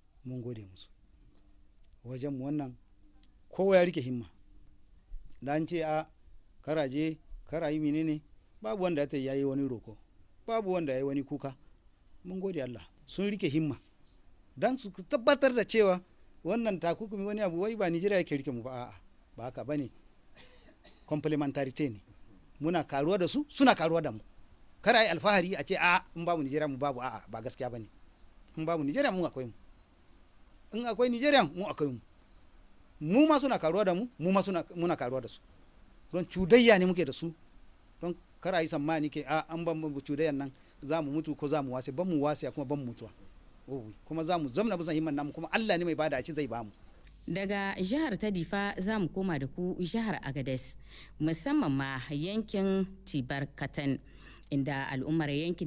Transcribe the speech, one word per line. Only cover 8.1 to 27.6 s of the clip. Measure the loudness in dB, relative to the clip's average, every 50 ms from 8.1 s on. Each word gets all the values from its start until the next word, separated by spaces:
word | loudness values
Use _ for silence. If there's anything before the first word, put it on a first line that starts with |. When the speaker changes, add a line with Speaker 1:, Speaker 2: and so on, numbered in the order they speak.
| -2 -4 -6 -10 -20 -20 -20 _ -20 -12
Speaker 1:
babu | -8 -6 -2 0 0
wanda | 0 2 0
ya | 0 0
ta | -2 -4
yi | -2 -2 -2 0 0
wani | 0 0 0 -2 -2
roko, | -4 -6 -10 -14 -18 -20 -20 -20 -20 -20 -20 -20 -20 -14 -8 -4
babu | -2 -2 0 0
wanda | -2 0 0 -2 -2
ya | -2
yi | -2
wani | -2 -2 -4 -4
kuka. | -4 -6 -8 -8 -10 -10 -12 -18 -20 -20 -20 _ -20 -20 _ _ -20 -20 -18 -14
Mun | -10 -8 -6
gode | -4 -4 -4 -4 -6
Allah, | -6 -8 -12 -16 -18 -20 -20 -20
sun | -12 -6 -2 -2 -2
rike | 0 0 0 0
himma. | 2 2 0 0 -2 -6 -10 -18 _ -20 -20 -20 -20 -20 -20 -20 -20 -20 -20 -20 -4 0
Dan | 0 0 0 0
su | -4 -10
tabbatar | -14 -14 -6 -4 -4 2 4 4 6 6 6 4 4
da | 2 0
cewa | 4 4 6 6 6 4 2 -2 -8 -20 -20 -20 -20 -20 -10 -4
wannan | -2 -2 0 0 -2 -2 0
takunkumi | 0 -2 -2 -2 -4 -8 -6 -6 -4
wani | -4 -2 -2
abu | 0 0 0 0
wai | -2 -2 -2
ba | 0 0 0
Nigeria | 0 2 2 2 2 2
yake | 2 2 -2 -2
rike | -2 -4
mu | -6 -6 -6
ba, | -8
a'a, | -8 -8 -10 -10 -12 -16 -20 -20 -20 -20 -20 -20 -16 -12
ba | -12
haka | -10 -10 -8 -6
bane. | -4 -4 -4 -4 -4 -8 -14 -20 -20 -20 -20 -20 -20 -20 -20 -20 -20 -20 -20 -20 -20 -20 -20 -20 -20 -20 -20 -8
Complementarity | -6 -4 -2 -2 -2 -2 0 -2 -2 -2 -4 -4 -4 -4 -4 -4 -4
ne. | -4 -8 -14 -20 -20 -20 -20 -20 -20 -20 -20 -20 -12 -6
Muna | -2 0 0 0 0
karuwa | 0 -2 0 2 2 2 2
da | 2 0
su, | 0 -2 -4 -4
suna | 2 6 8 8 8
karuwa | 8 4 2 2 2
da | 0 -2
mu. | -4 -8 -12 -16 -20 -20 -20 -20 -20 -20 -20 -20 -20 0
Kar | 4 6 8
a | 8 6
yi | 6
alfahari | 4 2 2 4 4 4 4 2 -2
a | -4 -4
ce | -2 0 2
a | 4 4 4 4 2 -2 -8
in | -4 -2
babu | 0 0 0 0
Nigeria | -2 0 0 0 -2
mu | -2 -2
babu, | -2 -4 -2 -4
a'a, | -6 -8 -8 -10 -10 -12
ba | -12 -10
gaskiya | -8 -10 -8 -6